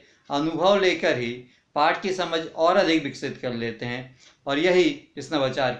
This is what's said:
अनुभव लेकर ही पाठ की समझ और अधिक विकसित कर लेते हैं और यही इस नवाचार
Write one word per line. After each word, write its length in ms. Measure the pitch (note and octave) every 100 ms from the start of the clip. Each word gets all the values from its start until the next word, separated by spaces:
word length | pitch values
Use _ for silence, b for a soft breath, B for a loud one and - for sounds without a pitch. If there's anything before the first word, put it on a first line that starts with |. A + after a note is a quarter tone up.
| b b -
अनुभव 480 | C#3+ D#3 D#3 F#3 G3+
लेकर 360 | F#3 E3 F3+ B2+
ही 120 | A#2+ B2 b b _ D3
पाठ 240 | D#3 F3
की 100 | G3
समझ 280 | F#3 E3+ E3 D#3+
और 280 | - E3 F#3+
अधिक 260 | E3 D#3+
विकसित 320 | C#3 C3 C#3 B2+
कर 160 | B2+
लेते 320 | A#2 A#2 A2 A#2+
हैं 300 | B2 B2+ b b b -
और 120 | C#3+
यही 280 | F3 F3+ D#3+ C#3+ - -
इस 160 | C3
नवाचार 420 | D3+ C3+ C3+ B2+